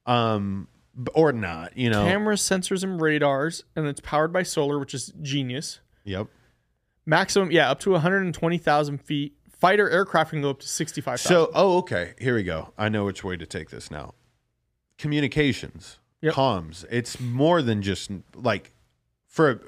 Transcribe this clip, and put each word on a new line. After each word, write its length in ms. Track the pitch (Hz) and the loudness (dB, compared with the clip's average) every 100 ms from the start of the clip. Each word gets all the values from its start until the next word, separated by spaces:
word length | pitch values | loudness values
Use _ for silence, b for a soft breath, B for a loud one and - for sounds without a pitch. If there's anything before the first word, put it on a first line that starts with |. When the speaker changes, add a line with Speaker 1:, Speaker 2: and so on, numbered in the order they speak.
| - | 0
Speaker 1:
Um, 600 | 120 113 107 98 98 - _ _ 127 | 2 2 0 -2 -6 -10 _ _ -12
b-, 80 | 120 | -2
or 200 | 156 156 | 2 2
not, 440 | 117 92 82 85 - | 2 -4 -8 -10 -2
you 140 | 120 | 2
know. 140 | 107 | 4
Speaker 2:
Cameras, 360 | 104 202 214 202 | 4 2 0 0
sensors, 440 | - 190 - 190 | 0 -2 -2 -4
and 160 | 190 175 | -4 0
radars, 640 | 156 151 143 135 160 170 - | 2 2 2 2 -2 -6 -10
and 140 | 156 147 | -6 -6
it's 120 | 139 | -6
powered 320 | - 151 160 | -2 0 2
by 120 | 185 | 0
solar, 340 | 175 165 143 147 | -2 0 0 -2
which 160 | 139 | -4
is 180 | 131 - - | -8 -10 -12
genius. 600 | 143 143 127 127 - - _ _ | -6 -4 -4 -6 -10 -14 _ _
Speaker 1:
Yep. 240 | 101 95 110 _ _ _ _ _ _ _ | -8 -6 -6 _ _ _ _ _ _ _
Speaker 2:
Maximum, 460 | 156 160 190 202 180 | 0 0 2 2 2
yeah, 180 | 160 135 | 4 4
up 120 | 135 | 2
to 160 | 196 175 | 2 2
a 20 | |
hundred 240 | 170 196 | 2 0
and 100 | 180 | -2
twenty 260 | 151 165 170 | -2 -2 0
thousand 400 | 160 147 147 143 | 2 2 0 -4
feet. 340 | - 147 143 - _ - | -6 -6 -6 -10 _ 2
Fighter 300 | 175 208 202 | 4 4 4
aircraft 440 | 175 190 165 156 | 2 2 0 0
can 100 | 156 | 0
go 80 | 143 | -2
up 100 | 135 | -4
to 80 | - | -6
sixty-five 500 | - 156 - 127 123 | -6 -6 -6 -6 -2
thousand. 160 | - | 4
Speaker 1:
So, 160 | 175 160 | 4 4
oh, 240 | 160 196 180 | 4 4 4
okay. 340 | 180 98 85 - | 0 -4 -4 -4
Here 160 | 127 | -2
we 80 | 117 | 0
go. 320 | 87 80 78 - | 0 -4 -6 -4
I 140 | 107 | -2
know 160 | 107 101 | 0 -2
which 180 | 92 | -4
way 140 | 95 87 | -8 -8
to 80 | 80 | -8
take 240 | 90 80 | -10 -10
this 200 | 60 - | -14 -12
now. 220 | 76 65 - _ _ _ _ _ _ _ - | -12 -14 -18 _ _ _ _ _ _ _ -8
Communications, 1000 | 151 147 143 156 143 - 69 - - - _ _ | -2 0 0 2 0 0 -6 -16 -20 -20 _ _
Speaker 2:
Yep. 140 | 156 | -2
Speaker 1:
comms. 500 | 135 135 95 80 87 - | 2 2 0 -4 -14 -6
It's 280 | 120 123 - | -4 -4 -6
more 440 | 123 123 156 175 | -4 2 4 4
than 180 | 120 104 | 2 0
just, 300 | 98 90 - 95 - | 0 -4 -6 -12 -14
like, 400 | - 120 101 - _ _ _ _ _ _ | -4 -2 -2 -4 _ _ _ _ _ _
for, 300 | - 151 110 | 2 2 2